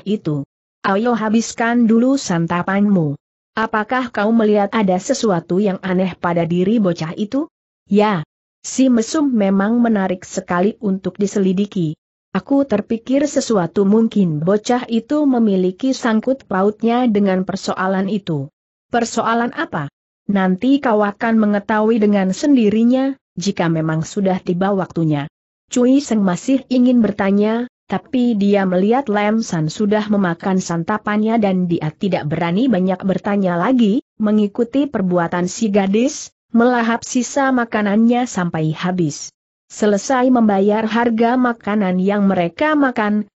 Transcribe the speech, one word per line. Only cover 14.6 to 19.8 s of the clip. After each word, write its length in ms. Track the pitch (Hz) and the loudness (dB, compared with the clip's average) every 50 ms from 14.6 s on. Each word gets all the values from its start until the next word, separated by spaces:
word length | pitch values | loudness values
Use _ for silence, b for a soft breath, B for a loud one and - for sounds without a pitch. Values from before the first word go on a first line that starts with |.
| 214 - 240 247 247 | 0 -2 -2 -2 -2
itu 400 | - 233 226 226 - 294 302 302 | -2 -4 -4 -2 -2 -2 0 2
memiliki 640 | 277 254 240 226 208 196 190 180 180 185 - 262 262 | 2 2 2 2 2 2 2 0 -2 -2 -2 -2 -2
sangkut 560 | 254 - - 233 220 220 - 254 269 - - | -2 -2 -2 -2 -2 0 0 -2 -4 -4 -4
pautnya 560 | _ 196 185 196 208 214 - 220 226 233 247 254 240 | _ -2 0 0 0 0 0 -2 0 0 2 2 2
dengan 320 | 202 202 202 190 185 185 190 | 2 2 2 2 0 0 -2
persoalan 640 | - 196 190 - - - - 185 190 196 190 202 | -4 -6 -6 -6 -6 -6 -4 -2 -2 -2 -2 -2
itu." 400 | 190 214 196 - - 160 143 135 151 - _ _ _ _ _ _ | -2 -4 -6 -4 -4 -6 -6 -6 -8 -14 _ _ _ _ _ _
"Persoalan 640 | _ - 233 233 226 - 233 - 220 233 233 233 240 | _ -2 -2 -2 -2 -4 -4 -2 0 0 0 -2 -4
apa?" 400 | - 294 330 - - 170 | -4 -6 -8 -6 -6 -8